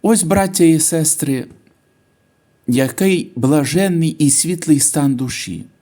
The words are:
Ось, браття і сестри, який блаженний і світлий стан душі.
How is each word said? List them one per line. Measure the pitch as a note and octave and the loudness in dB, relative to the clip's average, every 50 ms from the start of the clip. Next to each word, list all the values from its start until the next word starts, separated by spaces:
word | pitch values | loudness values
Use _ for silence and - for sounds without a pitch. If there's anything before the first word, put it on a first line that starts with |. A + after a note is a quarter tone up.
Ось, | - A3 A3+ A3 | 2 2 0 2
браття | - D#3+ G3 G3 G3 F#3 F#3+ - F3 | 0 0 0 0 0 0 0 2 4
і | E3 D#3+ D#3 | 4 4 4
сестри, | D#3 - E3+ D#3+ D#3 D#3 - - - C#3 C3+ B2+ A#2+ - - _ _ _ _ _ _ _ _ _ _ _ _ _ _ _ _ _ _ _ _ _ _ | 0 0 0 0 0 -2 -2 -2 -2 -4 -4 -4 -6 -10 -16 _ _ _ _ _ _ _ _ _ _ _ _ _ _ _ _ _ _ _ _ _ _
який | - B2 B2+ C3+ C3 - - F#3+ G3 F#3+ E3+ - - - | -2 0 0 0 -2 -2 0 0 2 2 0 -2 -6 -2
блаженний | A#2+ A#2 C3 D3 D#3 C#3+ B2+ D3 F3+ G3 G3 F3 E3 D#3+ D#3+ | 0 2 2 4 2 0 0 0 0 0 0 0 0 0 -2
і | D#3 - D3+ C#3 | 0 0 0 2
світлий | C3 - - D#3+ F3+ E3 - D#3+ D3+ C#3 | 2 0 -2 -2 -4 -6 0 0 2 2
стан | - - - D#3 C#3 C#3 C3+ | 2 -2 0 0 0 0 0
душі. | B2 C3 B2 - - - - F2 E2 E2 - _ _ | -2 -4 -8 -8 -10 -10 -10 -10 -12 -12 -16 _ _